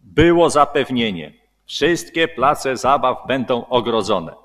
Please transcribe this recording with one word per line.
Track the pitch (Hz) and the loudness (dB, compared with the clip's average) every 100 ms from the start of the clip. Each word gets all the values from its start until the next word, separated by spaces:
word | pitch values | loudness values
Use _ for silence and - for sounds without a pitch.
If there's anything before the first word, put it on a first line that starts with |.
było | _ 95 165 170 165 | _ 2 4 6 4
zapewnienie, | 139 143 151 127 127 113 90 73 _ _ _ _ | 4 2 0 -2 -2 -2 -4 -10 _ _ _ _
wszystkie | - 143 165 - 165 160 | -2 0 0 -4 -4 -4
place | - 131 151 135 123 | 0 0 0 -2 -2
zabaw | 123 139 127 117 92 | 0 2 0 -4 -4
będą | 135 117 123 110 | -4 -2 -4 0
ogrodzone. | 123 113 113 98 98 80 - | -2 0 -2 0 -2 -2 -16